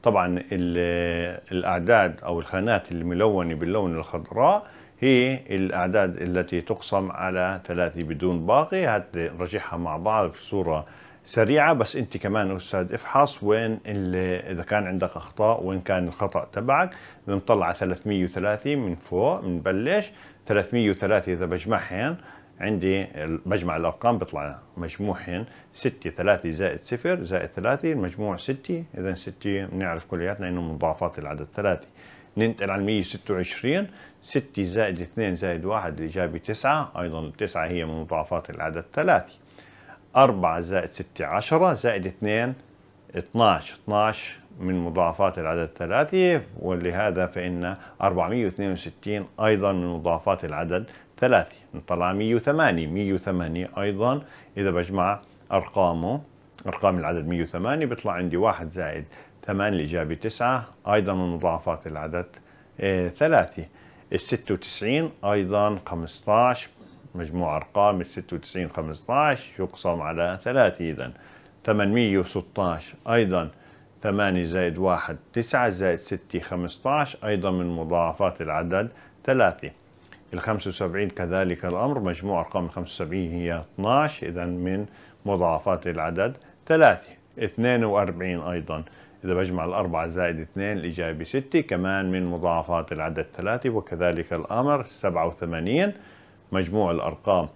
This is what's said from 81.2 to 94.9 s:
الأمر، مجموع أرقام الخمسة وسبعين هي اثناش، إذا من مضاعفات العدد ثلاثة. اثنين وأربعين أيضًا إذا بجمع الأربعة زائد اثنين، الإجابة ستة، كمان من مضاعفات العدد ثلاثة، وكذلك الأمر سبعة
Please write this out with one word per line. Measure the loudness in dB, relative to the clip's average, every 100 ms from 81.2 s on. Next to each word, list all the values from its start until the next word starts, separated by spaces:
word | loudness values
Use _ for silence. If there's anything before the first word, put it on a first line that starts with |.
| -2 0 0 -2
الأمر، | -4 -2 -2 -2
مجموع | -2 -4 -2 -2
أرقام | -2 -4
الخمسة | -4 -8 -10 -8
وسبعين | -6 -4 -4
هي | -4 -4 -4 -8
اثناش، | -4 2 2 2 -4
إذا | -8 -6 -4
من | -4 -2 -2 -6 -12 -20 -10 -2
مضاعفات | 2 2 2 0 0 -2
العدد | -4 -2 0 0 -2 -18 -20 2
ثلاثة. | 8 8 8 -2 -20 _ -6
اثنين | -6 0 2 4
وأربعين | 4 2 2 -2 -4 -4
أيضًا | -4 -4 -4 -8 -8 -18 -20 -10
إذا | -2
بجمع | 0 0 -2
الأربعة | -2 -2 0 -2 -2
زائد | 0 0 -2
اثنين، | -6 -6 -4 -4
الإجابة | -6 -4 -4 -6
ستة، | -4 -6 0 -2
كمان | 0 -2 0 0 0
من | -2 -2
مضاعفات | 0 0 0 0 -4 -2
العدد | -4 -4 -4 -8
ثلاثة، | -6 -4 -2 0
وكذلك | -2 -4 0 0 0 -4
الأمر | -6 -2 0 2 0
سبعة | -2